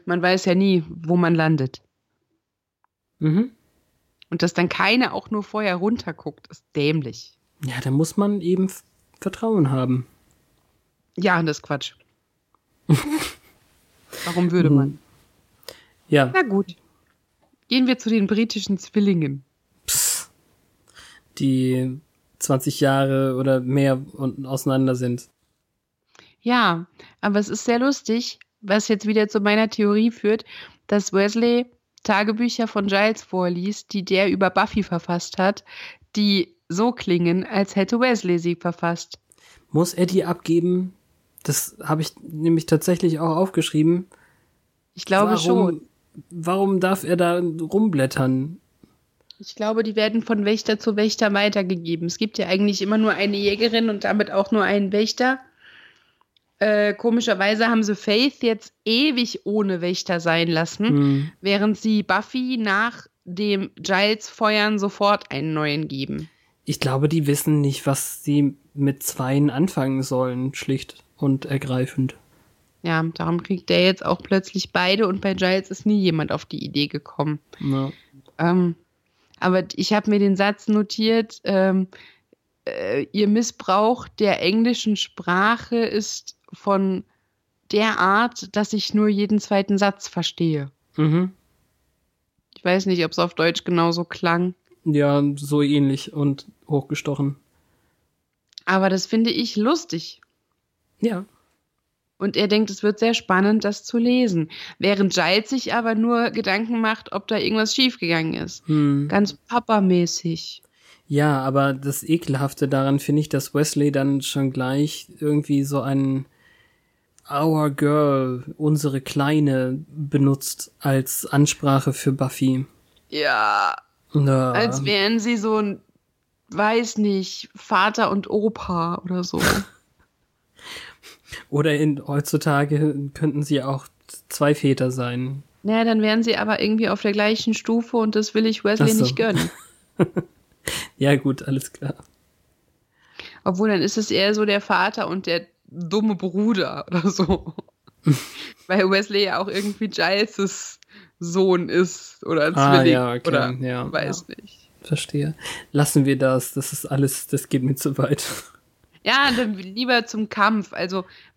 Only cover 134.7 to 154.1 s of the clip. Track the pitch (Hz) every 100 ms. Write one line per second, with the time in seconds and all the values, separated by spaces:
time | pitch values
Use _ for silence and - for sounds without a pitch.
134.7 | 131 127 127 123 123 127 139 - _ 196
135.7 | 220 226 220 214 220 226 - 208 214 208
136.7 | 220 226 202 214 202 208 220 - 214 -
137.7 | 233 233 233 220 214 214 214 220 214 202
138.7 | 220 220 220 131 135 226 180 165 - -
139.7 | _ _ - 170 - - _ _ _ -
140.7 | - - - 135 143 143 135 - 135 -
141.7 | - 139 - - _ _ _ _ _ _
142.7 | _ _ _ _ - - - - 185 214
143.7 | 196 170 220 208 - 196 214 208 202 202
144.7 | 185 190 220 180 185 180 170 170 _ _
145.7 | 151 175 202 214 190 190 180 208 208 156
146.7 | 143 - 180 175 185 180 185 - - -
147.7 | _ _ _ - 131 - - - - -
148.7 | 190 190 196 208 202 196 175 196 196 202
149.7 | 196 220 - 170 196 214 - 196 - -
150.7 | - _ - 185 _ 170 175 190 180 170
151.7 | 165 180 - - - - 160 151 165 139
152.7 | 139 131 127 123 120 143 143 131 127 127
153.7 | 123 123 - -